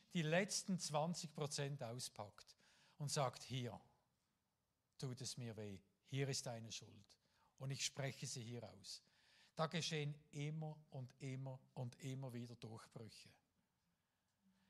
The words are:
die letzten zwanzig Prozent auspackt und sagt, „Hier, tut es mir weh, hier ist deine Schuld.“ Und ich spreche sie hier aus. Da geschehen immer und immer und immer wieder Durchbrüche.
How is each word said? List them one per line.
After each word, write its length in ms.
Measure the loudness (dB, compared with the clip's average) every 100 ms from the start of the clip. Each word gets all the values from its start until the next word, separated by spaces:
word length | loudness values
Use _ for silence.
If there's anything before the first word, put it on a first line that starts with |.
| -2
die 80 | 2
letzten 580 | 6 8 6 4 2 2
zwanzig 540 | 4 4 4 2 -2
Prozent 500 | 0 0 2 0 0
auspackt 760 | -2 -2 -4 -6 -8 -10 -20 -20 -20 -20 -18 -4
und 120 | 2
sagt, 340 | 4 4 2
„Hier, 360 | -2 0 0 -4 -10 _ _ _ _ _ _ _ _ _ _ -6
tut 240 | -4 -2
es 160 | -4 -2
mir 180 | -4 -4
weh, 240 | -6 -6 -12 _ -4
hier 200 | 0 2
ist 180 | 0 -2
deine 260 | -4 -6
Schuld.“ 460 | -8 -10 -16 -20 -20 _ _ -20 -6
Und 140 | -4
ich 140 | 0 0
spreche 400 | 2 0 0 -4
sie 160 | -4
hier 240 | -4 -4 -6
aus. 340 | -10 -10 -10 -12 _ -20 -20 -8 2
Da 120 | 4
geschehen 480 | 4 2 4 2 0 -6
immer 460 | -2 0 0 -2 -6 -8
und 240 | -6 -6 -4
immer 380 | -4 -2 -4 -6 -8
und 220 | -4 -4 -2
immer 360 | -4 -2 -2
wieder 220 | -4 -6 -6
Durchbrüche. 720 | -8 -8 -10 -10 -10 -12 -18 -20 _ _ _ _ _ _ _ _ _ _ _ _ _